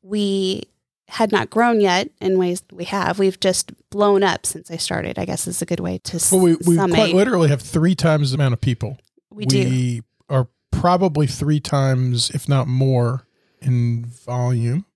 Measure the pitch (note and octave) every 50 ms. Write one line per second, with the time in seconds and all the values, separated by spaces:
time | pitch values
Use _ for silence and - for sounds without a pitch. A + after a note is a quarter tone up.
0 | _ F#3+ G3+ G#3 G#3 G3 G3 G3 F#3+ F#3 F#3+ - - _ _ _ _ _ _ _
1 | _ _ - - A3+ G3+ A3 G3 - - - A3 A#3 A#3+ A#3 A3 G#3 F#3+ F3+ F#3
2 | G3+ - _ _ - F#3+ F#3+ F#3 F#3 F3 F3+ F#3 - _ - F3+ F3 - F#3+ G3+
3 | F3+ F3 F#3 G3+ G3 F#3+ F#3 - - F#3+ F#3 - - - - _ _ _ - G3+
4 | G#3 G3+ G3+ G3 G3 F#3 - - - - - D#3+ F3 - E3 E3 - - F3+ E3+
5 | - - - - F3+ F3+ F3+ E3+ - F3+ F3 - F3+ - F3 - F3 F3 F#3 F#3
6 | _ - - E3 - - F#3+ F#3+ F#3 F3 E3 E3 - F3 E3+ E3+ G3 F#3 E3+ D#3+
7 | E3 F3+ E3+ F#3 G#3 B3+ A#3+ F3+ E3 D3 C#3+ C3 - - - E3+ D#3 F3+ F#3 -
8 | - E3+ D#3 D3+ D3 C3+ C3 D3+ C#3+ C3+ A#2+ - - C#3 A#2+ - - G#2 - -
9 | _ _ _ _ _ _ - G#3 G#3+ C3 C3 C3 B2+ C3 B2+ B2+ B2+ B2 A#2+ A#2
10 | A2+ _ _ _ _ _ C#3+ C3+ B2+ - _ _ _ _ - - C3 F3 F3+ F3
11 | F#3+ F#3 D3 D3+ D3+ C3+ - - D3 D3 D3+ D3 - - - C#3+ C3+ C3+ C3 B2+
12 | B2+ B2 B2 A#2 - - - D#3+ - - C#3+ C3+ B2 B2+ B2+ B2+ C3+ C3+ C3 B2
13 | A#2+ A#2 B2 B2+ - _ _ _ _ _ _ _ - C3 B2 B2 A#2+ A#2+ A#2 A#2
14 | A#2 A#2+ A#2+ - _ - B2 B2 B2 B2 B2+ A#2 A2+ A#2+ B2 E3+ G3 _ _